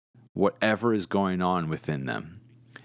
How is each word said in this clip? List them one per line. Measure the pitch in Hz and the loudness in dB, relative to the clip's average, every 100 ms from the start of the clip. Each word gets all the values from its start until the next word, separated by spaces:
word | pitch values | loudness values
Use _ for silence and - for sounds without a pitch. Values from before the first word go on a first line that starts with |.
| _ _ - | _ _ -12
whatever | - 98 - 110 107 117 107 | 0 0 2 0 2 2 0
is | 87 | 0
going | 98 98 92 | 0 0 0
on | 90 90 82 | 0 0 0
within | 78 - 73 65 | -4 -4 -6 -4
them. | 55 78 85 - - - - | -8 -10 -18 -20 -20 -20 -20